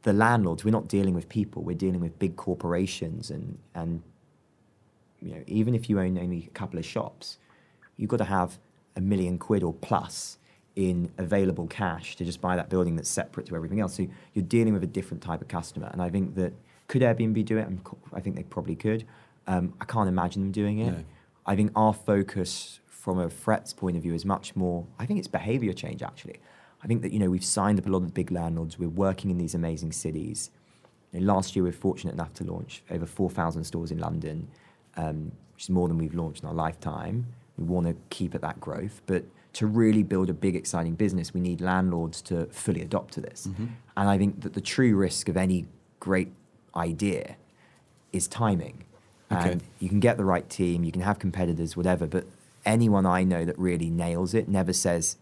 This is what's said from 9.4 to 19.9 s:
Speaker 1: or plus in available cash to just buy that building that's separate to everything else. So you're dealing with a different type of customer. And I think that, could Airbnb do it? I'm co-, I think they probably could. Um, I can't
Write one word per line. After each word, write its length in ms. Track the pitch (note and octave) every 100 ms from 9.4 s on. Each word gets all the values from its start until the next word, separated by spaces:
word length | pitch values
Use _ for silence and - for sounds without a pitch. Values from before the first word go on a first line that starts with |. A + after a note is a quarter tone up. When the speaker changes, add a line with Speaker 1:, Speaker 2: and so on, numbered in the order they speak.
| - G#2
Speaker 1:
or 100 | F2+
plus 680 | D#2 - F#2+ - - - - _ _ _ -
in 340 | F#2 F2+ F2 -
available 500 | F2 G2+ F#2+ E2+ E2
cash 500 | - F#2+ E2 - -
to 80 |
just 160 | F2 E2
buy 140 | F#2
that 140 | F2+ D#2+
building 280 | F#2 F2 E2
that's 120 | D2+
separate 380 | - F2 - -
to 100 | E2+
everything 240 | D#2+ G2
else. 140 | G2
So 120 | - F2+ - -
you're 100 | -
dealing 300 | F2 A#2 A2+
with 100 | G2+
a 20 | E2+
different 340 | - - -
type 180 | - E2
of 80 | -
customer. 400 | E2+ E2 - -
And 120 | -
I 80 | F2+
think 240 | F#2 F#2+
that, 180 | F#2+ F2+ - - - _
could 140 | C3+
Airbnb 420 | B2 A2+ A2+ A2 A2
do 100 | A2
it? 100 | G#2+
I'm 120 | F#2
co-, 180 | - - -
I 80 | -
think 160 | G2 F2+
they 60 |
probably 340 | D#2 - - E2
could. 280 | G#2+ A2+ A2+ - - _ -
Um, 260 | F#2 F2 -
I 60 |
can't 220 | -